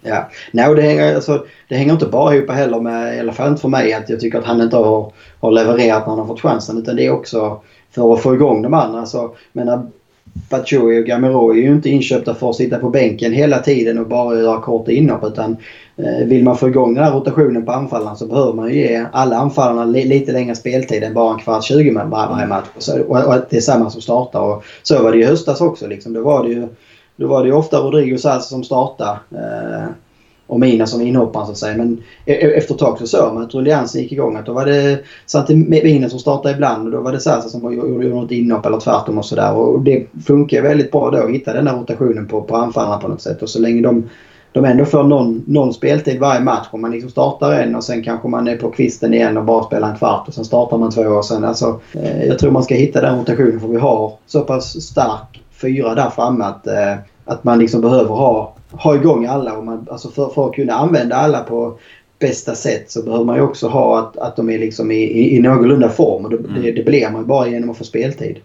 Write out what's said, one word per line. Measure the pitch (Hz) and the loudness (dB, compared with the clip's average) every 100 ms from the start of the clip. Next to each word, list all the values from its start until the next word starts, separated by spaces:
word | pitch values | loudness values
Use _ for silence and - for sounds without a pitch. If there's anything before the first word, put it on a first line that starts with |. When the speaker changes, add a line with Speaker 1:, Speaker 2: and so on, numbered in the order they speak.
Speaker 1:
Ja. | - 107 - - - | -4 -4 -6 -14 -6
Nej, | 113 131 | 0 4
och | 151 | 4
det | |
hänger, | 151 151 151 156 | 4 4 2 0
alltså, | - 143 - - _ | 0 -2 -2 -20 _
det | 131 | 0
hänger | 139 | 2
inte | 160 131 | 2 2
bara | 113 156 143 | 2 4 4
ihop | 135 | 2
heller | 135 135 117 | -2 0 -2
med, | 117 117 117 117 | -4 -4 -6 -6
i | |
alla | 117 | -6
fall | 113 147 | -2 -2
inte | 147 | 0
för | 139 | 0
mig, | 135 113 | 2 2
att | 110 110 | 0 -4
jag | 113 | -4
tycker | 113 117 | -2 -4
att | 117 | 0
han | 117 | 0
inte | 117 120 | 2 4
har, | 107 110 107 _ - _ | 4 2 -2 _ -20 _
har | 117 | 2
levererat | 113 113 117 117 110 110 | 4 4 4 4 2 0
när | |
han | 110 | -6
har | 110 | -6
fått | 117 | -4
chansen, | 156 113 - 110 | -2 -2 -4 -8
utan | 113 - | -4 -2
det | 131 | 0
är | |
också | 131 - 113 107 104 _ _ _ | -2 -4 -4 -4 -6 _ _ _
för | - 117 | 0 2
att | 117 | 4
få | 131 131 | 4 4
igång | 147 113 | 4 2
de | 117 | 2
andra. | 156 117 113 | 0 0 -4
Alltså, | 110 - 117 - _ | -8 -8 -8 -12 _
menar, | 120 120 123 117 - _ _ - - - | -6 -2 -2 -4 -16 _ _ -18 -16 -6
Batshuayi | 135 127 143 117 117 | -6 0 2 4 2
och | 113 | 2
Gamero | 120 131 131 117 | 0 2 4 4
är | 110 | 4
ju | 131 | 4
inte | 147 151 | 2 2
inköpta | 139 131 127 - - | 0 0 -2 -2 -4
för | 123 | -4
att | 113 | -2
sitta | 123 120 | -2 -2
på | 123 | 0
bänken | 131 120 107 117 | 2 0 0 -2
hela | 120 147 131 | 2 2 2
tiden | - 135 113 117 | 2 2 2 -2
och | 113 | -2
bara | 120 120 117 | -2 0 2
göra | 113 110 | 2 0
korta | - 117 113 | -2 -4 0
inhopp, | 120 151 107 | 2 2 2
utan, | 107 107 110 113 - - - - | -4 -4 -6 -6 -10 -20 -20 -8
eh, | 104 - 117 | -4 -2 2
vill | 127 | 4
man | 123 127 | 4 2
få | 131 | 2
igång | 127 123 | 2 2
den | 117 | 2
här | 151 | 2
rotationen | 139 135 160 143 120 113 | 2 -2 2 2 2 -4
på | |
anfallarna | 123 139 120 107 104 | -6 -4 -6 -6 -8
så | 113 | -4
behöver | 120 127 | 0 0
man | 113 113 | 0 -2
ju | 143 | 0
ge | 131 117 117 | 0 -2 -2
alla | 127 131 117 | -2 0 0
anfallarna | 143 143 127 117 117 | 0 0 0 0 0
li-, | 127 131 | 0 2
lite | 139 135 | 0 0
längre | 123 123 113 | -4 -4 -6
speltid | - 127 127 107 | -4 -4 -2 -4
än | 110 | -2
bara | 113 113 | 0 0
en | 110 | 0
kvart, | - 110 | -2 -4
tjugo | - 139 | 2 4
minuter | 147 110 101 | 4 2 -2
var-, | 107 110 | -4 -2
varje | 123 101 | -2 -2
match. | 98 - - | -4 -6 -12
Och | |
så, | - 139 | -6 -4
och, | - 127 131 | 0 0 2
och | |
att | 127 127 | 0 2
det | 117 | -2
är | |
samma | 113 127 110 | 2 2 0
som | 113 | -4
startar. | 110 120 - - | -2 -2 -2 -4
Och | 101 104 - - | -4 -4 -8 -14
så | - 143 | 0 2
var | 113 | 4
det | 113 | 4
ju | |
i | 117 | 4
höstas | 160 - 135 | 2 0 0
också, | 175 - 104 | 0 -2 -10
liksom. | 101 117 | -12 -8
Då | 113 | -4
var | 127 143 | 0 2
det | 120 | 0
ju, | 120 117 - _ _ _ _ | -4 -6 -14 _ _ _ _
då | 117 | 0
var | 135 | 2
det | 127 | 4
ju | 143 | 2
ofta | 156 147 | 2 0
Rodrigo | 135 151 135 127 | 2 2 2 0
Salsa | 147 127 - | 0 -2 -4
som | 131 | -10
startade, | 127 127 135 - 104 104 - | -4 -2 -2 -4 -8 -8 -10
eh, | 117 110 113 113 110 110 113 _ _ _ _ _ | -12 -10 -8 -8 -8 -10 -12 _ _ _ _ _
och | 123 | 2
Mina | 131 113 110 | 4 4 2
som | 117 | -2
inhoppare, | 120 127 113 110 104 | 0 2 0 -2 -8
så | |
att | 104 | -8
säga. | 107 110 | -6 -2
Men | 117 117 - - - | -2 -4 -8 -16 -2
e-, | |
e-, | 143 151 - | 2 4 2
efter | 117 | 0
ett | - | 0
tag | 135 113 | 0 0
så | 117 | -2
såg | - 117 | 0 0
man | 110 | -2
att | 117 135 | -6 -2
ruljangsen | 135 151 123 131 | 0 0 0 -4
gick | 127 | -6
igång, | 139 127 110 | -4 -4 -4
att | 110 | -6
då | |
var | 123 139 | -4 0
det | 143 143 139 - - - | 2 2 0 -6 -20 -4
Santi-, | 151 135 156 160 160 | -2 4 4 6 4
Mina | 156 147 123 | 4 4 2
som | 127 | -2
startade | 147 139 143 139 | -2 -2 -2 0
ibland | 143 113 113 | 0 -2 -4
och | |
då | 123 | -4
var | 123 | -4
det | 135 | -4
Salsa | 156 123 113 | 0 -2 -2
som | 123 120 | -8 -6
gjorde, | 120 127 | -4 -4
gjorde | 123 127 | -2 -2
något | 120 120 | -2 -4
inhopp | 123 117 110 107 | -2 0 0 -2
eller | 110 | -2
tvärtom | 113 120 - 107 | 0 -2 -2 -4
och | 107 | -4
sådär. | - 101 | -2 0
Och | 107 117 127 | 2 2 2
det | 131 131 - - - | 4 2 0 -14 2
funkar | 143 143 143 | 2 4 2
väldigt | 139 151 135 | 2 2 2
bra | 147 127 | 0 0
då | - | 0
att | 113 | 0
hitta | 131 127 | -2 -4
den | 117 143 | -2 0
här | 123 | -2
rotationen | 113 113 131 110 101 | -6 -2 0 0 -4
på, | 110 | -6
på | 104 113 | -2 -2
anfallarna | 120 113 104 101 | -2 -2 -2 -4
på | 101 | -4
något | - | -8
sätt. | - 165 | -6 -8
Och | 110 | -6
så | - | 0
länge | 117 117 | 2 2
de, | 127 120 113 - - - _ | 2 2 -2 -14 -20 -20 _
de | 131 135 | 2 4
ändå | 127 143 | 4 4
får | 151 | 4
någon, | 143 143 120 113 - | 4 4 2 -2 0
någon | 147 131 | 2 2
speltid | 113 - 151 147 127 | 0 0 0 0 0
varje | 139 123 | 0 2
match, | 131 117 - | 0 -2 -6
om | 110 | -8
man | 113 | -6
liksom | 117 127 | -6 -8
startar | 135 135 - 143 147 | -2 -2 0 0 2
en | 120 117 | 0 -4
och | |
sen | - 120 | -4 -6
kanske | 113 113 117 | -4 -6 -4
man | 120 120 | -4 -2
är | 117 | -4
på | 117 | -6
kvisten | - 131 - 117 | -2 -2 0 0
igen | 113 113 107 | 2 2 0
och | 110 | 2
bara | 113 | 2
spelar | - 107 107 | 2 -2 -2
en | 107 | -2
kvart | 113 107 - | -2 -2 -6
och | |
sen | - 113 | -10 -2
startar | 120 120 117 | 0 0 0
man | 117 | 0
två | 113 | 0
och | 110 104 104 | 2 2 0
sen, | 110 | -2
alltså, | 104 117 120 - - | -4 -2 -4 -4 -10
eh, | - - - - | -10 -6 -2 -2
jag | - | 2
tror | 143 | 2
man | 131 | 2
ska | 127 127 | 2 2
hitta | 135 131 | 2 2
den | 131 123 | 0 0
rotationen, | 120 117 127 110 | -2 0 2 0
för | 110 | -2
vi | 117 | 0
har | 139 113 107 - _ | 2 0 -2 -8 _
så | 151 | -4
pass | 120 131 127 165 | -2 -4 -6 -12
stark | - - 127 123 - - _ _ | -6 -2 -2 -4 -10 -20 _ _
fyra | 135 135 113 113 | -4 -2 -2 0
där | 127 | -2
framme | - 120 123 101 | -2 -2 0 -4
att, | 95 - | -6 -6
eh, | 101 101 101 - _ - | -2 -2 -4 -10 _ -12
att | 117 | -4
man | - 117 | 2 4
liksom | 113 120 | 4 4
behöver | 113 127 107 | 4 4 2
ha, | 107 135 113 - - _ | 2 2 2 -2 -12 _
ha | - 156 143 | -2 2 4
igång | 156 131 117 | 4 2 0
alla | 139 123 | -2 -4
och | 110 113 | -8 -10
man, | 113 113 | -12 -12
alltså | 120 123 | -14 -12
för, | - 135 | -6 -4
för | 139 131 | 0 -2
att | 127 | 0
kunna | 135 | -2
använda | 117 156 160 120 127 | 0 2 2 0 0
alla | 151 139 | 2 0
på | 117 117 117 113 - - _ _ | -2 -4 -4 -8 -20 -20 _ _
bästa | 139 127 - - | -2 -2 -6 -6
sätt | 135 - - | -4 -4 -6
så | 117 | -8
behöver | 113 117 117 | -4 0 0
man | 127 | 2
ju | |
också | 139 - 117 | 0 0 -2
ha | 131 123 117 | 0 2 2
att, | 117 - | -2 -8
att | 120 117 | -8 -4
de | 113 | -4
är | 113 | -2
liksom | 110 110 113 | -4 -4 -2
i, | 110 | 0
i, | 110 113 127 131 | 0 2 4 6
i | |
någorlunda | 123 131 117 139 117 | 6 6 4 4 2
form, | 113 147 - 107 | 2 0 0 -4
och | |
det, | 113 | -6
Speaker 2:
Mm. | 117 131 | -4 -4
Speaker 1:
det, | 120 | -2
det | 117 - | -2 2
blir | 143 113 | 2 0
man | 110 | -4
ju | 117 | -2
bara | 139 120 | 0 0
genom | 117 120 | -4 -6
att | 117 | -8
få | |
speltid. | 113 110 127 151 107 - | -8 -4 -4 -4 -10 -10